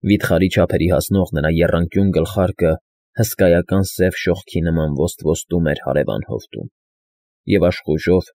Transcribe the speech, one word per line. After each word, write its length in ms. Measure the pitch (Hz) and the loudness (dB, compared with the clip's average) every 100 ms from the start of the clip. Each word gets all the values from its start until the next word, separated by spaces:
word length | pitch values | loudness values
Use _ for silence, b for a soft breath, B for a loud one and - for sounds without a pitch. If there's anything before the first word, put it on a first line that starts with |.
Վիթխարի 460 | 95 101 - 82 92 | 0 0 2 0 2
չափերի 380 | - 87 95 85 | 2 0 2 2
հասնող 460 | 76 - 98 92 76 | 0 0 0 0 -2
նրա 160 | 78 | 0
եռանկյուն 640 | 82 85 85 85 95 98 82 | 2 2 0 0 0 0 0
գլխարկը 560 | 80 98 90 - 85 80 _ _ _ - | -2 0 -2 0 0 0 _ _ _ -4
հսկայական 640 | 113 - 95 87 87 95 | -4 2 4 4 2 0
սև 380 | 95 - 92 - | -2 0 -2 0
շողքի 420 | - 87 - - | -2 -4 -4 -4
նման 320 | 82 82 78 69 | -2 0 -2 -2
ոստվոստում 720 | 85 - 78 82 - 87 80 | -2 -2 -2 -2 -2 -2 0
էր 140 | 69 | -2
հարևան 420 | - 69 69 52 - | -2 -2 -2 -4 -6
հովտում, 460 | 58 - - - _ _ _ _ _ _ _ - | -10 -10 -14 -14 _ _ _ _ _ _ _ -2
և 200 | 101 87 | 2 2
աշխուժով 640 | - - 78 - 90 - | 0 -4 -2 2 2 0